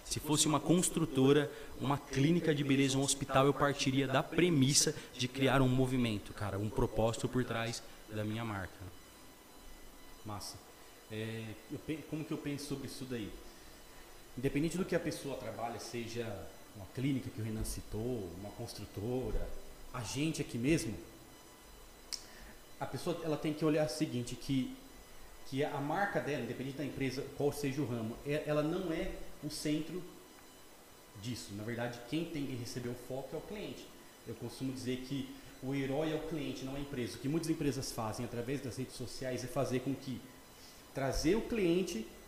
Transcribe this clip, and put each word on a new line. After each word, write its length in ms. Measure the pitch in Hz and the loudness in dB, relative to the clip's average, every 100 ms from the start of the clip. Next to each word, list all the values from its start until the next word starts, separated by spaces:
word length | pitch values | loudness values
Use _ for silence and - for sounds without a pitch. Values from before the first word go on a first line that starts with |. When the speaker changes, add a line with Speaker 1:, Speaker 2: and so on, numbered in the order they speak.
Speaker 1:
se 160 | - - | -6 -2
fosse 260 | 151 147 156 | 2 4 6
uma 140 | 147 | 6
construtora, 920 | - 175 165 175 156 - 135 147 143 - - - | 6 6 6 2 4 8 8 8 6 -2 -10 -2
uma 160 | 127 143 | 0 0
clínica 580 | - 135 143 170 160 | 0 4 6 6 4
de 80 | 143 | 4
beleza, 360 | 139 139 139 131 | 6 6 6 4
um 40 | |
hospital, 440 | 139 - - 135 139 | 4 2 4 6 6
eu 80 | |
partiria 520 | 139 143 135 135 131 131 | 6 4 4 2 2 4
da 160 | 131 | 4
premissa 720 | - 165 175 151 131 - 160 147 - - | 4 4 6 8 8 8 6 2 -6 -2
de 100 | 120 | -2
criar 360 | 139 131 131 | 4 6 8
um 60 | 127 | 8
movimento, 680 | 123 127 127 117 104 - | 6 4 4 2 0 -4
cara, 240 | - 104 98 | -6 -2 0
um 100 | 107 | 0
propósito 580 | - 117 - 113 113 123 | 2 2 4 4 4 0
por 160 | 127 | 2
trás 400 | 123 117 113 117 - - - | 0 0 -2 -4 -8 -14 -8
da 120 | 107 | -2
minha 220 | 107 107 | -2 -2
marca. 260 | 117 98 90 - 92 - - - - - - - - - - - - - | -2 -4 -4 -8 -12 -14 -16 -18 -18 -18 -20 -18 -16 -14 -16 -16 -16 -12
Speaker 2:
Massa. 320 | 104 101 - - - - - - - | -10 -8 -10 -12 -16 -18 -20 -18 -10
É, 320 | 110 113 113 110 101 - | -6 -4 -4 -6 -10 -8
eu 60 | 147 | -8
pe-, 180 | - 156 - | -4 -6 -4
como 160 | 156 | -6
que 60 | 147 | -4
eu 80 | 151 | -4
penso 280 | 147 139 - | -4 -4 -4
sobre 200 | 131 127 | -6 -6
isso 180 | - 127 | -8 -6
daí? 220 | 120 98 - - - - - - - - - - - | -4 -6 -8 -14 -16 -18 -18 -18 -18 -16 -18 -12 -2
Independente 380 | 131 143 165 175 | 2 4 2 2
do 60 | |
que 100 | 190 | 2
a 60 | 170 | 2
pessoa 360 | 156 - 139 127 | 2 -2 -4 -4
trabalha, 440 | 110 104 117 107 | -6 -4 -4 -4
seja 440 | - 120 107 113 113 - - - - 107 | -6 -6 -4 -4 -4 -6 -8 -14 -16 -14
uma 100 | 92 | -10
clínica 340 | - 139 131 110 | -2 2 2 -2
que 120 | - | -4
o 40 | |
Renan 200 | 110 110 | -2 -2
citou, 680 | 110 - - 104 120 123 90 87 | -2 -4 -4 -2 -2 -2 -4 -6
uma 120 | 101 | -8
construtora, 1000 | - 113 - 101 - 110 127 117 - - - - - - | -8 -8 -8 -8 -4 -2 0 2 2 2 -2 -8 -12 -8
a 80 | 127 | -6
gente 380 | 107 131 160 151 | -2 0 2 0
aqui 180 | - 120 | -2 2
mesmo, 360 | 127 160 113 92 - - - - - - - - - - - - - - - - - - | 6 6 4 -4 -8 -16 -18 -18 -20 -20 -20 -18 -18 -18 -8 -8 -8 -16 -16 -16 -14 -8
a 80 | 139 | -6
pessoa, 340 | 131 175 165 | -2 -2 -2
ela 120 | 165 147 | 0 0
tem 160 | 156 | 0
que 120 | 151 | 4
olhar 220 | 156 156 151 | 4 6 4
o 40 | |
seguinte, 460 | - 156 123 120 123 | 2 0 0 -2 -4
que, 400 | - 135 123 - - - - - - - - | 0 2 0 -4 -14 -18 -16 -16 -16 -14 -6
que 160 | 131 | -2
a 160 | 147 143 | 0 0
marca 400 | 143 170 202 156 | 0 0 0 0
dela, 240 | 127 143 | 0 -2
independente 320 | 117 117 131 135 | -2 -4 -4 -4
da 80 | |
empresa, 400 | 139 - 135 143 - - | -4 0 -2 -2 -4 0
qual 160 | 143 | 0
seja 280 | 139 139 139 | 2 0 0
o 60 | 123 | 0
ramo, 300 | 120 110 117 | 0 -2 -4
é, 200 | 143 151 151 | -2 0 2
ela 160 | 151 | 2
não 300 | 151 180 180 | 2 2 0
é 180 | 160 - - - - | 0 -2 -4 -8 -8
o 80 | 147 | -6
centro 500 | - 151 151 151 175 - - - - - - - - - - - 104 | -2 0 0 0 -6 -8 -14 -18 -20 -20 -20 -20 -20 -20 -20 -18 -10
disso. 280 | 113 113 - 101 | -6 -6 -6 -6
Na 80 | |
verdade, 340 | 107 117 123 123 - | -4 -2 -4 -6 -4
quem 160 | 156 170 | -2 -2
tem 200 | 151 135 | -2 -4
que 80 | |
receber 360 | 123 117 131 120 | -4 -6 -4 -4
o 60 | 123 - | -6 -6
foco 220 | 131 - | -6 -4
é 40 | - | -6
o 40 | |
cliente. 420 | - 208 151 123 - - - - - | -6 -8 -8 -10 -12 -18 -20 -14 -10
Eu 80 | 110 | -8
costumo 360 | 117 - 131 | -8 -4 -4
dizer 260 | 120 113 127 - | -4 -2 -2 -2
que 200 | 139 - - - - | -4 -4 -10 -16 -8
o 120 | 131 | -2
herói 380 | 139 135 139 160 | 0 0 2 0
é 20 | |
o 140 | 156 - | 0 -2
cliente, 340 | 156 131 123 | -2 -2 -4
não 120 | 131 | -4
a 60 | 143 | -4
empresa. 360 | 139 127 117 - | -4 -4 -4 -2
O 40 | |
que 80 | 135 | 0
muitas 200 | 160 156 | 2 2
empresas 420 | 151 143 131 127 | 2 0 0 -2
fazem 360 | - 110 104 120 | -2 -2 -2 -4
através 340 | 117 120 139 | -4 -2 -2
das 160 | 123 107 | -4 -4
redes 200 | 127 - | -6 -6
sociais 460 | 117 - 131 120 | -8 -6 -4 -4
é 40 | 123 | -2
fazer 340 | 143 127 123 | 0 2 2
com 140 | 139 | 0
que 260 | 131 135 117 - - - - - - - | -2 -4 -6 -8 -16 -20 -20 -18 -18 -10
trazer 440 | 139 131 - 151 220 | -2 0 2 4 4
o 40 | |
cliente 640 | - 233 175 175 185 220 - - | 2 2 4 4 2 -2 -6 -12